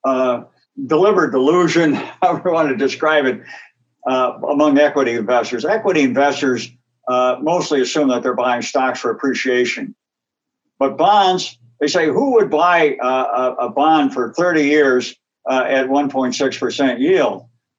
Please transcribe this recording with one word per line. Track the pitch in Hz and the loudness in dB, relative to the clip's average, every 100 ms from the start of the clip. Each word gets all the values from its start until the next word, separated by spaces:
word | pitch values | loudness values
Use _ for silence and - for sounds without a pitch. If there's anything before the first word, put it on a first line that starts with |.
uh, | 135 127 127 120 - _ _ - 131 | -2 0 0 -2 -8 _ _ -10 -2
deliberate | 156 202 185 143 | 2 4 4 2
delusion, | 127 135 180 170 165 160 | 2 2 4 2 2 2
<laughs> | 123 - - | 0 -6 -2
however | 180 156 180 | -2 0 0
you | |
want | 165 147 | 0 0
to | 117 | 0
describe | 135 - 156 151 131 | -2 0 0 2 0
it, | 110 - - - _ _ _ 127 | -2 -10 -20 -20 _ _ _ -4
uh, | 127 127 - - | 0 -2 -4 -2
among | 147 151 139 | 2 4 4
equity | 147 143 120 | 4 2 0
investors. | 117 104 123 113 120 | -2 0 0 0 -4
Equity | 151 220 196 160 | -2 -2 0 2
investors, | 135 117 143 135 135 120 107 _ _ _ - | 2 2 0 0 -2 -2 -6 _ _ _ -4
uh, | 127 127 127 | 0 0 0
mostly | 151 175 - 147 | -2 -2 0 0
assume | 120 156 139 | 0 0 0
that | 123 | 0
they're | 127 | -2
buying | 120 123 120 | -2 -2 -2
stocks | 120 139 131 127 | -4 -2 -2 -4
for | 123 | -6
appreciation. | 110 139 120 127 123 120 - 135 - _ _ _ _ _ _ _ - | -4 -4 -4 -2 0 0 -4 -10 -16 _ _ _ _ _ _ _ -4
But | 135 135 | -4 0
bonds, | 175 208 185 185 - - _ - | 2 4 4 0 -4 -14 _ -6
they | 151 | -2
say, | 180 160 | 0 0
"Who | 185 277 | 0 2
would | 233 202 | 2 2
buy, | 151 175 170 151 - | 2 2 4 2 0
uh, | 127 131 - 123 127 123 | -2 -2 -2 -2 -2 -2
a, | 120 | -4
a | |
bond | 117 156 156 139 | 0 2 4 2
for | 131 113 | -2 -4
thirty | 131 175 160 | -2 0 2
years, | 143 151 139 127 123 - _ _ - | 2 4 4 2 -2 -12 _ _ -4
uh, | 131 127 | -2 0
at | 135 131 | 0 0
one | 139 139 | 0 -2
point | 135 127 120 | -2 -2 -2
six | 135 - | -4 -2
percent | 120 107 135 120 | -6 -2 -2 0
yield?" | 147 185 123 95 - _ _ | 0 2 0 -4 -14 _ _